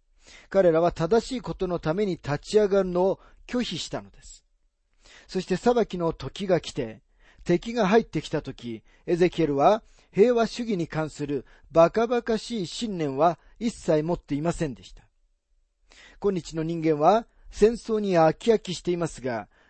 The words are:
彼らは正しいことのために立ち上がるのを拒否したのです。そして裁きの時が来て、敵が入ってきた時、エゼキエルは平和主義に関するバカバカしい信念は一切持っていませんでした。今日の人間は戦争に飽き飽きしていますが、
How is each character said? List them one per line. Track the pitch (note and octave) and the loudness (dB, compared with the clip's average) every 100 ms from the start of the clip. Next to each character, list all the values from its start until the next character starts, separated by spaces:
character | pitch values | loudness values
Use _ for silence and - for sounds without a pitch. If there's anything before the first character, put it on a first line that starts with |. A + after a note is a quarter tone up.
| _ _ - - - | _ _ -20 -20 -2
彼 | F#3+ F3+ | 4 4
ら | D#3+ | 4
は | F3 | 2
正 | - E3 A3+ - | 0 0 0 0
し | B3 | -8
い | |
こ | E3+ | -8
と | - F#3 | -6 -6
の | E3+ | -4
た | D#3 | -4
め | F#3 | -2
に | G#3 E3 | -2 -4
立 | C#3 C#3+ | -6 -6
ち | - G#3 | 0 2
上 | G3+ | 4
が | G3 | 2
る | F#3 | 0
の | F3 | 0
を | F#3+ - - _ - | 0 -2 -10 _ -6
拒 | B3 | -6
否 | - E3 | -4 -8
し | - | -8
た | B2 | -10
の | G3 | -12
で | - | -20
す。 | - - _ _ _ _ _ _ _ - - | -20 -20 _ _ _ _ _ _ _ -20 -8
そ | F#3 | -8
し | - | -4
て | F#3 | 0
裁 | A#3+ A#3+ G3+ | 2 2 0
き | F3+ | -2
の | E3 | -4
時 | - C3+ - F#3+ | -4 -12 -10 0
が | E3 | 0
来 | - | 0
て、 | - A2+ A#2 _ _ _ _ | -8 -8 -10 _ _ _ _
敵 | - F3 A#3 | -2 -2 -2
が | A#3+ F#3 | -2 2
入 | A3+ | 2
っ | |
て | - D#3 | 2 -8
き | - | -6
た | D#3 | -6
時、 | C#3 - A#2+ A2 _ _ - | -6 -12 -12 -12 _ _ -4
エ | E3+ | 0
ゼ | F3 | 0
キ | - | 2
エ | D3+ | 0
ル | C#3 | 4
は | D#3+ A3 - _ _ | 4 4 -2 _ _
平 | F#3 A#3+ | 2 4
和 | A#3 A3+ | 4 -2
主 | - | -4
義 | A#3 F#3 | -6 -4
に | D#3 | -4
関 | D#3 D#3 | -4 -6
す | - C#3+ | -6 -6
る | C#3 - _ - | -6 -8 _ 0
バ | D#3+ E3+ | 4 4
カ | A3 A#3 | 4 0
バ | A#3+ | -2
カ | A#3 A3 | -2 -4
し | - A#3 | -4 -8
い | E3 | -8
信 | - A3+ F3+ | -8 -8 -4
念 | D3 C3+ | -4 2
は | E3+ D#3+ - - | 2 2 -12 -6
一 | A3+ | -6
切 | - - D#3 | -4 0 0
持 | D#3+ | 0
っ | F3 | -6
て | - | -4
い | C#3+ | -4
ま | E3 | -2
せ | - D#3 | -4 -6
ん | |
で | A2 | -8
し | - | -18
た。 | - _ _ _ _ _ _ _ _ _ - - - | -20 _ _ _ _ _ _ _ _ _ -20 -20 -4
今 | G3+ | -2
日 | F#3 - | -2 -6
の | D#3+ | -6
人 | D#3+ E3+ | -4 -2
間 | D#3 D3 | 0 2
は | D#3+ A3 A#3 _ - - | 4 2 -2 _ -14 2
戦 | G#3+ | 2
争 | A#3 - G#3+ | 2 -4 -4
に | G3+ E3+ | 0 4
飽 | D#3+ - | 4 2
き | A#3 | 0
飽 | G#3+ | 0
き | - | 0
し | D#3+ | -8
て | F3 | -4
い | F3 | -4
ま | D#3+ | -4
す | - | -6
が、 | B2+ A2+ - _ | -8 -8 -10 _